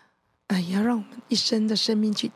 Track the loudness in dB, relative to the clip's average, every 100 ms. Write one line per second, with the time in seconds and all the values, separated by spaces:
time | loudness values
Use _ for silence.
0 | _ _ _ _ -2 -2 0 0 2 0
1 | -4 -14 -4 -2 0 0 2 0 0 2
2 | 0 0 -4